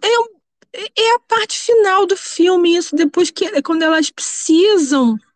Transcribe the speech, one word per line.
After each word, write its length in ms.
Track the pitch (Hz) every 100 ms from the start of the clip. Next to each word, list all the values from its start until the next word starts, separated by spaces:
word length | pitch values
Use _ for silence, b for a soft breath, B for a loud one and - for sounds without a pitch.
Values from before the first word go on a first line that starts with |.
é, 760 | 415 466 466 359 _ _ _ -
é, 180 | 415 -
é 100 | 453
a 60 | 480
parte 380 | - 453 427 -
final 460 | - 453 403 381 370
do 100 | 381
filme, 600 | - - 349 370 349 339
isso 200 | 339 302
depois 340 | 302 - 359
que, 160 | - 339
é 160 | 285
quando 200 | - 330
elas 280 | 320 320 294
precisam 1080 | - - - - 320 415 392 269 277 240 220 _